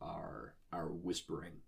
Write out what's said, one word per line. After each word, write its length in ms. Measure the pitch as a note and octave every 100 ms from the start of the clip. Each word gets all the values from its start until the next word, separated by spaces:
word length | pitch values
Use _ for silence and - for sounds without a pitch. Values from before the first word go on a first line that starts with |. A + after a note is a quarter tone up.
our, 540 | D#2 E2 - - - - -
our 140 | F2 D#2+
whispering. 640 | E2+ F2+ E2+ - E2 E2+ -